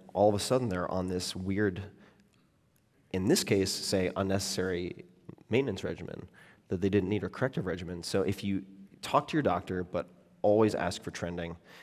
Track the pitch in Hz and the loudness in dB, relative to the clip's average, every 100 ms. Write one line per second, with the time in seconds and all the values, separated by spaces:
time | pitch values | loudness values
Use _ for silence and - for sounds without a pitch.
0 | - 90 104 104 - 127 123 90 87 92 | -8 4 4 4 2 0 0 -2 -2 -2
1 | 92 92 - 92 92 98 107 90 98 - | -2 -4 -6 -6 -2 2 2 0 -10 -16
2 | - _ _ _ _ _ _ _ _ _ | -20 _ _ _ _ _ _ _ _ _
3 | _ 95 95 180 - 101 92 - - 98 | _ -2 2 2 4 2 2 -2 0 0
4 | 92 - 98 98 95 - 92 87 90 - | 0 0 0 0 -2 -4 -2 -2 -4 -10
5 | - _ - - - 113 139 98 - 82 | -18 _ -20 -20 0 2 2 -2 -6 -6
6 | 87 - - - - - _ 92 98 101 | -8 -12 -14 -20 -20 -20 _ 0 4 4
7 | 92 104 92 - 131 - 92 85 85 90 | 4 0 -2 -2 -2 -2 -4 -6 -6 -8
8 | 85 101 95 104 101 98 - - - - | -2 0 0 0 -2 -2 -4 -18 -20 -14
9 | - 139 147 160 123 87 - 92 87 90 | 0 0 2 0 2 0 -2 -6 -4 -6
10 | - - _ _ 104 104 110 - 87 - | -8 -14 _ _ 4 6 4 2 -2 -4
11 | - - 85 87 85 85 - - | -10 -8 -6 -6 -8 -10 -16 -20